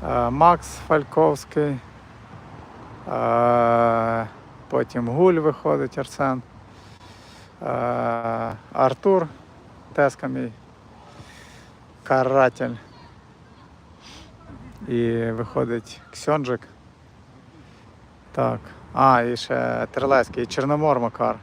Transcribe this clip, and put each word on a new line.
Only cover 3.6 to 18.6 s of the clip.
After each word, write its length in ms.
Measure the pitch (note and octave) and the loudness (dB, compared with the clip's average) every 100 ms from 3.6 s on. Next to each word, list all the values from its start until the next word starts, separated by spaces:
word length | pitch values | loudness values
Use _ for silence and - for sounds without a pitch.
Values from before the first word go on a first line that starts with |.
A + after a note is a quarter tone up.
| A#2+ A#2 A#2 A2+ A2+ A2+ A2 - - - - | 4 4 4 2 0 -2 -4 -10 -20 -20 -4
потім 380 | C3 B2 A#2+ A#2+ | -2 -2 -4 -4
Гуль 260 | B2+ F#3 | 4 4
виходить, 640 | E3+ D#3 C#3+ D#3 D3 C3+ - | 4 0 -2 -2 -2 -2 -6
Арсен, 440 | C3+ - C#3 C3 - - - - - - - - - - - - | -10 -4 -2 -2 -8 -20 -20 -20 -20 -20 -20 -20 -20 -20 -20 -12
а, 920 | C3 B2+ A#2+ A#2+ A#2+ A#2 A#2 A2+ A2+ A2+ - | -6 -4 -4 -2 -2 -4 -4 -4 -6 -8 -12
Артур, 540 | - C3 B2+ G3+ F#3+ D#3+ - - - - - - | 0 0 2 2 2 2 -8 -20 -20 -20 -20 -12
тезка 340 | - C#3+ - C3+ | 0 0 0 -8
мій, 240 | C3 B2+ A2 - - - - - - - - - - - - - - | -6 -8 -10 -20 -20 -20 -20 -20 -20 -20 -20 -20 -20 -20 -20 -20 -20
каратель. 720 | - C3 C3 C3+ B2+ - B2 A#2 - - - - - - - - - - - - - - - - - - - - - | -2 0 2 4 4 2 -8 -8 -14 -20 -20 -20 -20 -20 -20 -20 -20 -20 -20 -20 -20 -20 -20 -20 -20 -20 -18 -16 -6
І 440 | A#2+ A#2 A#2 A2+ | -2 0 -2 -4
виходить 680 | A2+ A2+ - B2+ A#2 G#2+ - - | -4 -6 -4 -2 -4 -8 -20 -20
Ксьонджик. 500 | - - D3+ B2+ A#2+ - - - - - - - - - - - - - - - - - | -10 -2 -2 0 -6 -6 -20 -20 -20 -20 -20 -20 -20 -20 -20 -20 -20 -20 -20 -20 -20 -14
Так. 280 | - B2 A#2 | -4 -2 -4